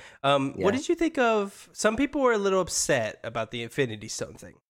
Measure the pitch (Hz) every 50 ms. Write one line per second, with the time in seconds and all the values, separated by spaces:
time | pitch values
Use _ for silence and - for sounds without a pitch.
0 | - - - - - 139 143 139 135 139 - - 180 196 226 262 - - 339 -
1 | 339 320 320 277 247 226 226 214 202 196 - - - - - - - 214 220 233
2 | 285 277 - 294 262 247 233 208 196 196 190 190 170 - - - - - 151 123
3 | 110 104 92 - - 113 - 117 110 - - 120 117 113 - - 135 117 110 107
4 | 107 107 - - 120 - - - - 90 - _ _ _